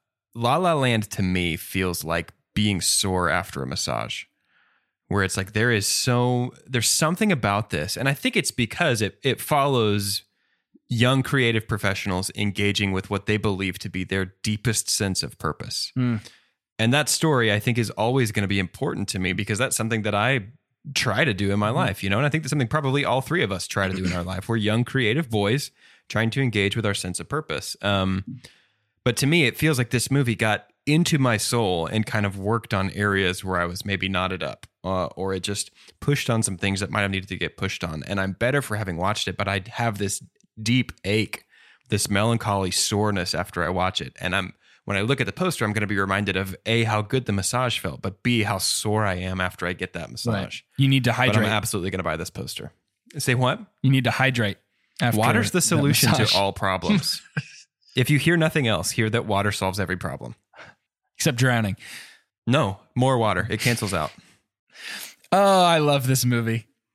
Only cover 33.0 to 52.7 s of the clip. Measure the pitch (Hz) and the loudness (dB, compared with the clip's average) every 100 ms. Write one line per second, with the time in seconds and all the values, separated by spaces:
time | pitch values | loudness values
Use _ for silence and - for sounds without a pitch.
33 | 104 98 92 92 95 90 87 92 101 95 | 0 2 0 -2 -4 -2 -2 -4 -6 -4
34 | 95 92 92 92 73 - - _ 92 92 | -2 -2 -2 -4 -8 -10 -20 _ -4 -2
35 | 85 - 95 95 87 101 - _ - - | -4 -6 -6 -4 -6 -6 -8 _ -20 -6
36 | - 143 - 113 104 90 98 98 101 110 | -2 0 0 0 0 -2 -2 -2 -2 -2
37 | 98 95 92 90 85 - 95 - 87 78 | 0 -2 -6 -6 -6 -4 -6 -4 -6 -8
38 | - 98 95 90 120 143 - 104 95 82 | -4 -2 -2 0 0 0 -2 -6 -4 -2
39 | 95 107 - 101 101 98 101 - 117 101 | -2 -2 -4 -4 -2 -2 -4 -2 -2 0
40 | 101 - - _ _ - 110 127 - - | -4 -4 -10 _ _ -6 2 2 2 -6
41 | 95 110 101 - _ _ - _ - 104 | -2 0 0 -6 _ _ -20 _ -4 -2
42 | - 101 113 117 110 101 95 - - 104 | 0 2 2 0 0 0 0 -2 0 2
43 | 107 101 90 - 92 87 82 92 92 - | 0 0 -2 -4 -4 -4 -2 0 -2 -2
44 | - - 92 95 95 - _ _ - 98 | -8 -8 -2 -2 -2 -12 _ _ -4 -2
45 | 110 135 104 - 180 - 107 104 104 101 | 0 0 0 0 -2 0 0 0 0 0
46 | 98 98 98 92 95 - - 117 110 107 | 0 0 0 0 -2 -6 0 2 2 0
47 | 104 131 120 98 - 123 123 - 90 69 | 0 -2 0 0 0 -2 -2 -2 -6 -6
48 | 98 98 123 120 101 98 - - 110 107 | -8 -4 0 2 2 0 -2 -2 0 0
49 | 104 90 92 92 92 - 87 - 92 87 | 0 -2 -4 -2 -2 -2 -6 -4 -6 -8
50 | 76 - 117 101 - - _ - 139 135 | -10 -6 -2 -2 -4 -10 _ 2 4 4
51 | 120 113 127 107 107 107 107 104 92 95 | 4 2 4 4 2 0 -2 -2 -2 -2
52 | 82 80 80 - 69 - - | -4 -4 -6 -8 -10 -10 -14